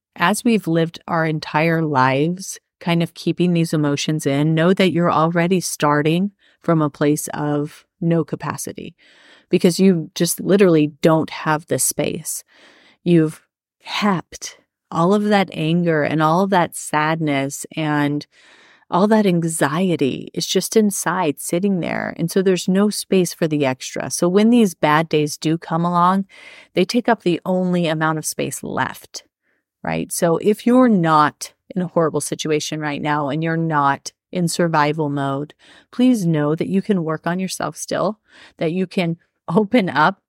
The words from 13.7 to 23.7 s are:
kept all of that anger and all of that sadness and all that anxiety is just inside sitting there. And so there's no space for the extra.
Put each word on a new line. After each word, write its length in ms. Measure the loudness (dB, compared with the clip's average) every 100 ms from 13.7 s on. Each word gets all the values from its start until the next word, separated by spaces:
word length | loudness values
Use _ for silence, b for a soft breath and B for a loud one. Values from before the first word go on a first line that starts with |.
| _
kept 800 | -10 -4 -2 -2 -6 -14 -16 -16 _ _ _
all 240 | 0 2
of 100 | 2
that 260 | 2 2 0
anger 500 | -2 0 0 2 0
and 200 | 0 2
all 200 | 2 2
of 80 | 2
that 240 | 2 0
sadness 920 | -4 -6 -2 0 -2 -2 -2 -2 -6 -10 -6
and 500 | -2 0 0 -2 -6 b b b b b b
all 160 | 0 2
that 180 | 4 4
anxiety 1040 | 2 0 -2 -2 0 0 0 0 -2 -8
is 120 | -8 -4
just 300 | -4 0 2
inside 640 | 2 0 -4 -2 -2 -4
sitting 400 | -4 -2 -2 -2
there. 340 | -2 -4 -6 -4
And 140 | -2
so 120 | 0
there's 260 | 2 0 2
no 220 | 2 2
space 420 | 0 -2 0 0
for 160 | -2 -2
the 180 | 0
extra. 440 | 0